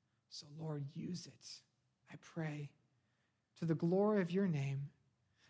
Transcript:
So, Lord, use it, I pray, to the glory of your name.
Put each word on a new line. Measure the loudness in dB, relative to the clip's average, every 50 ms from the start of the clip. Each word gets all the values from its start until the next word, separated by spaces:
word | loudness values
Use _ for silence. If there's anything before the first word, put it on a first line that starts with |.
| _ _ _ _ _ _
So, | -16 -16 -16 -14 -12
Lord, | -8 -6 -4 -4 -4 -6 -6 -6
use | -6 -6 -6 -6 -6 -8
it, | -12 -16 -18 -16 -16 -16 -18 _ _ _ _ _ _ _ _ _ -20
I | -18
pray, | -18 -16 -10 -6 -4 -4 -4 -4 -6 -8 -10 _ _ _ _ _ _ _ _ _ _ _ _ _ _ _ _ _
to | -2 0
the | 2 2
glory | 4 4 4 4 6 6 6 6 4
of | 4 2
your | 2 2 2
name. | 4 2 2 2 0 -2 -2 -4 -6 -10 _ _ _ _ _ _ _ _ _ _